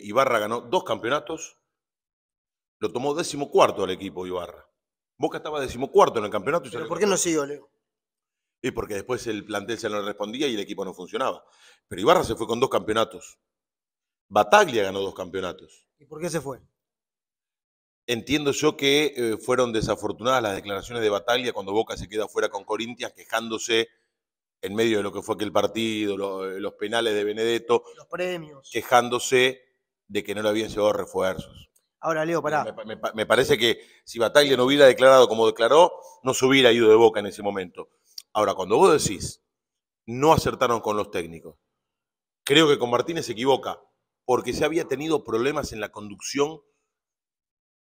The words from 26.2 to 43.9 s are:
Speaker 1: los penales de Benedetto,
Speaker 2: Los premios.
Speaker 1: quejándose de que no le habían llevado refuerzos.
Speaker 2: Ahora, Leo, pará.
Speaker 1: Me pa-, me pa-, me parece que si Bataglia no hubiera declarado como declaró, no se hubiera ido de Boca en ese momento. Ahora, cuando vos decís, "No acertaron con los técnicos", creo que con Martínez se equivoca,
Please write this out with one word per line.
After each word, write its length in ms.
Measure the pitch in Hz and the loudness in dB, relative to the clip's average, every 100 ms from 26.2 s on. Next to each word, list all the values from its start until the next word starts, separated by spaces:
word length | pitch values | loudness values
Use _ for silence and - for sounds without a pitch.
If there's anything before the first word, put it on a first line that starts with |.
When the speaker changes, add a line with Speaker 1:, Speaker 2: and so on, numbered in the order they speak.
| 98 95 95 | -6 -6 -8
Speaker 1:
los 280 | 95 101 | -8 -10
penales 400 | - 104 117 117 | -8 -4 -2 0
de 100 | 104 | 0
Benedetto, 600 | 104 107 113 117 - 117 - - | -2 -2 -2 -2 0 -2 -2 -20
Speaker 2:
Los 100 | - | -16
premios. 640 | 170 180 175 151 143 - | -8 -6 -6 -12 -20 -10
Speaker 1:
quejándose 880 | 117 - 123 120 120 - 127 127 - _ _ _ _ _ | -10 2 2 4 -4 0 2 2 -2 _ _ _ _ _
de 140 | 104 | -8
que 120 | 101 | -6
no 80 | 101 | -4
le 60 | 107 | -2
habían 200 | 107 107 | -2 -4
llevado 240 | 95 104 | 0 0
refuerzos. 760 | 101 90 92 92 92 - - - _ _ _ | 0 -4 -4 -2 -4 -12 -20 -20 _ _ _
Speaker 2:
Ahora, 240 | 160 160 | -6 -4
Leo, 180 | 156 170 | -4 -4
pará. 220 | 147 151 | -2 -4
Speaker 1:
Me 80 | 113 | -4
pa-, 120 | 104 | -10
me 120 | 107 107 | -14 -8
pa-, 160 | 110 | -8
me 120 | 110 107 | -6 2
parece 300 | 110 135 139 | 4 4 2
que 220 | 113 - - _ | 2 0 -8 _
si 140 | - 117 | -16 -2
Bataglia 380 | 107 147 143 127 | 4 6 6 4
no 80 | |
hubiera 220 | 127 143 135 | 4 8 8
declarado 420 | 120 131 131 117 | 10 8 10 8
como 180 | 110 110 | 6 2
declaró, 460 | 110 117 143 175 - - - | 2 4 6 6 2 -20 -8
no 120 | 127 | -6
se 100 | 127 131 | 0 4
hubiera 240 | 135 123 | 6 6
ido 160 | 117 110 | 6 8
de 60 | 110 | 8
Boca 240 | 113 107 | 8 4
en 60 | 101 | -8
ese 160 | 98 | -8
momento. 460 | 101 101 90 - 80 _ _ - - | -8 -6 -10 -14 -20 _ _ -20 -6
Ahora, 220 | 107 101 | 0 0
cuando 220 | 92 92 120 | 0 0 4
vos 260 | 185 151 | 6 4
decís, 400 | - 90 92 - _ _ _ _ _ _ - | 0 -6 -10 -14 _ _ _ _ _ _ -14
"No 260 | 120 151 | 0 4
acertaron 480 | 151 139 113 123 117 | 4 2 0 0 0
con 160 | 110 104 | -2 -4
los 140 | 101 | -4
técnicos", 460 | 95 82 82 82 _ _ _ _ _ _ _ _ _ | -6 -8 -14 -20 _ _ _ _ _ _ _ _ _
creo 240 | - 143 156 | 2 4 6
que 100 | 139 | 4
con 120 | 120 | 2
Martínez 360 | 120 - 170 - | 0 -2 -6 -8
se 60 | |
equivoca, 480 | 107 131 123 104 90 _ | -4 0 0 -2 -12 _